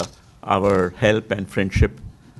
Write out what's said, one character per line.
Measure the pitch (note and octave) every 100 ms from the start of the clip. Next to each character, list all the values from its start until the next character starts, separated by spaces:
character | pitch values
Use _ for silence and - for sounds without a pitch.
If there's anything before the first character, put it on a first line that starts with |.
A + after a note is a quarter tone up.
| F2+ - - -
our | - G2+ G2 F#2+ F2+ -
help | A2 A2 A2
and | G2+ G2
friendship | - F#2+ - G2+ - - - - -